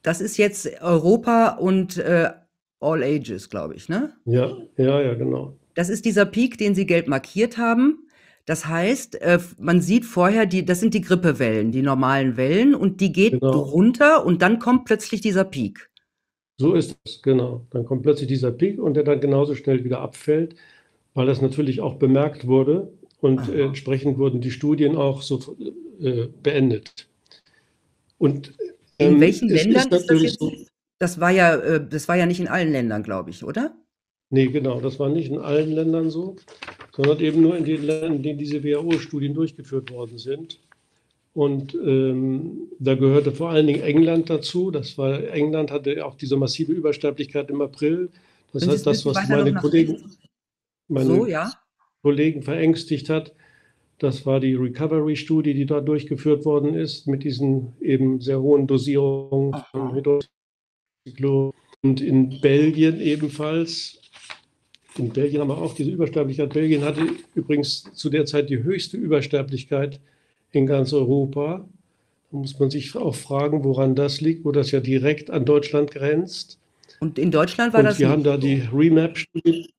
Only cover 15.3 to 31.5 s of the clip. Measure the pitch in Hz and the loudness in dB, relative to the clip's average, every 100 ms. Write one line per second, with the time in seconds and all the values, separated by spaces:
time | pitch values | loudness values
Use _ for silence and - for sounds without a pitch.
15.3 | 185 190 139 101 - - _ _ _ _ | 0 0 -2 -6 -8 -20 _ _ _ _
16.3 | _ _ - 143 175 - - - - 135 | _ _ 0 2 2 0 -8 -18 -4 0
17.3 | 127 123 120 - 123 117 131 147 143 131 | 2 0 -8 -8 -8 -4 -2 0 0 0
18.3 | 135 123 120 196 202 156 147 147 139 139 | -2 -2 0 -2 0 0 0 2 2 2
19.3 | 139 147 127 - 131 120 127 135 - - | 2 2 -2 0 0 0 -6 -8 -8 -2
20.3 | 151 165 - _ _ _ _ _ 135 131 | 0 -2 -8 _ _ _ _ _ -2 0
21.3 | 127 135 143 143 127 - - 135 135 147 | 2 0 0 -2 -2 -6 0 2 4 2
22.3 | 147 123 131 131 170 190 - - _ 139 | -4 2 2 4 0 -2 -16 -20 _ 0
23.3 | 131 123 151 135 139 - 135 139 123 139 | 0 -2 -2 -2 -4 -4 -2 -2 0 0
24.3 | 123 123 - 147 151 143 160 139 139 - | 0 -6 -4 -2 2 2 2 0 -2 -6
25.3 | 131 - - 117 - - 190 139 120 120 | -6 -6 -12 -14 -14 -20 -6 -4 -2 -6
26.3 | - 143 143 131 107 - - - _ _ | -4 -2 2 2 0 -8 -20 -20 _ _
27.3 | - _ _ _ _ _ _ _ _ 151 | -20 _ _ _ _ _ _ _ _ 0
28.3 | 139 - - - - _ - 147 147 165 | 0 -10 -14 -14 -14 _ 0 4 6 6
29.3 | 190 233 165 190 254 - 175 175 160 160 | 4 2 2 4 2 4 0 4 4 4
30.3 | - 156 - - _ _ _ 175 175 175 | 0 -6 -8 -20 _ _ _ -6 0 2
31.3 | 185 175 | 6 4